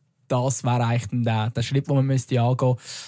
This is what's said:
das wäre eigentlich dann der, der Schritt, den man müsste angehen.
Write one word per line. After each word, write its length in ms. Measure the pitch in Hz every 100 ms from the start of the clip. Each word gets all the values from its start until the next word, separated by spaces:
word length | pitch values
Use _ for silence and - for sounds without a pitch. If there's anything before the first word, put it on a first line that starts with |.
| _ _ -
das 360 | 127 127 127
wäre 220 | 120 123 117
eigentlich 220 | 120 -
dann 160 | 123
der, 260 | 113 110 107
der 140 | -
Schritt, 240 | 117 139 147
den 80 | 139
man 100 | 135
müsste 340 | 131 - 123
angehen. 380 | 117 127 127 123 - -